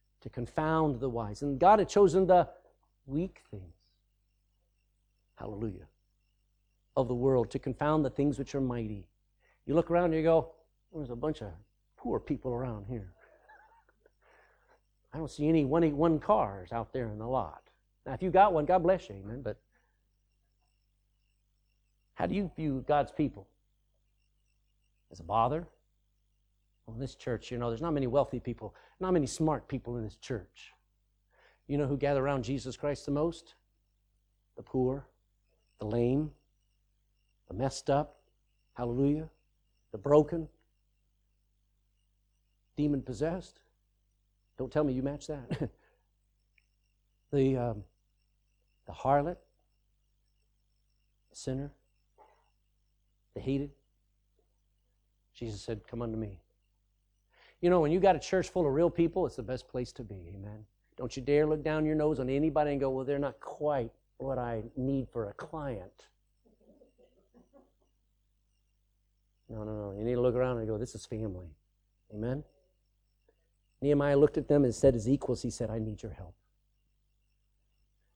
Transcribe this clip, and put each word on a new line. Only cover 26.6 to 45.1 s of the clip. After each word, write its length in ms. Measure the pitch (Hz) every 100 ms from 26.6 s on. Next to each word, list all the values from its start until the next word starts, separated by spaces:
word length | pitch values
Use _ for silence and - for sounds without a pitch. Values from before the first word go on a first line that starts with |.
| _ _ -
Well, 80 |
in 60 | 113
this 120 | 131
church, 360 | - - 110 -
you 80 | 120
know, 100 | 120
there's 140 | 113
not 100 | 165
many 140 | 147 127
wealthy 340 | 139 135 123
people, 340 | - 113 107 - - -
not 140 | 185
many 140 | 175 135
smart 420 | - 156 139 -
people 300 | 131 120 120
in 60 |
this 120 | 107 -
church. 560 | - 117 92 - - _ _ _ _ _ _ _ _ _ -
You 100 | 143
know 100 | 139
who 120 | 139
gather 260 | 143 139
around 200 | 139 135
Jesus 340 | 110 139 120 123
Christ 260 | 147 139
the 80 | -
most? 440 | 143 170 165 - _ _ _ _ _ _ _ _ _ _ -
The 60 |
poor, 420 | - 131 127 139 - _ _ _ _ _ _ -
the 60 |
lame, 460 | 104 117 120 139 151 - _ _ _ _ _ _ _ _ _ _ -
the 40 |
messed 380 | 92 135 - -
up, 300 | 143 151 - _ _ _ _ _
hallelujah, 560 | - 120 120 139 151 160 _ _ _ _ _ _
the 60 | 107
broken, 500 | 143 151 147 170 156 _ _ _ _ _ _ _ _ _ _ _ _ _ _ _ _ _ _ _ _ _ _
demon-possessed. 840 | - 147 147 123 110 156 180 180 _ _ _ _ _ _ _ _ _ _ -
Don't 160 | 127
tell 100 | 151
me 120 | 147
you 80 | 127
match 240 | 135